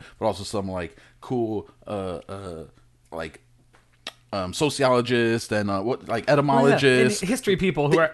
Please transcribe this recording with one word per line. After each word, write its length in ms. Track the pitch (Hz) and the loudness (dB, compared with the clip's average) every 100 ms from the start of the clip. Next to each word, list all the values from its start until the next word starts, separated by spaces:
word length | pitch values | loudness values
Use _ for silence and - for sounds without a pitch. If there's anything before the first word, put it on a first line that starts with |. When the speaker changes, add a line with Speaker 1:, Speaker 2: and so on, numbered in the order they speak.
| - - | -10 -4
Speaker 1:
but 80 | 110 | -2
also 180 | 98 | -2
some, 260 | 101 104 95 | -6 -6 -4
like, 260 | 92 85 - - _ | -6 -8 -12 -20 _
cool, 480 | - 127 113 104 - _ - | -6 -4 -2 -4 -8 _ -10
uh, 340 | 101 95 87 - | -8 -6 -8 -12
uh, 360 | 98 98 80 76 _ _ _ _ | -14 -12 -14 -16 _ _ _ _
like, 300 | 82 82 - _ _ _ _ _ _ - - _ | -12 -10 -12 _ _ _ _ _ _ -18 -18 _
um, 220 | 101 90 | -6 -6
sociologists 1000 | - 151 - 131 123 120 123 117 117 - | -2 -2 2 2 4 2 2 2 0 -2
and, 180 | 107 101 | -2 -2
uh, 100 | 98 | -2
what, 200 | 107 131 | -2 -4
like, 80 | - | -4
Speaker 2:
Well, 80 | 110 | -4
yeah, 20 | |
and 100 | - | 2
Speaker 1:
etymologists. 920 | 143 143 135 139 135 139 127 127 - | 2 4 4 4 4 4 4 4 2
Speaker 2:
history 340 | 180 254 - 190 | -2 -2 0 0
people 300 | 185 151 143 | 0 0 2
who 60 | 165 | 4
Speaker 1:
Pe-, 60 | |
Speaker 2:
are 60 | 160 | 4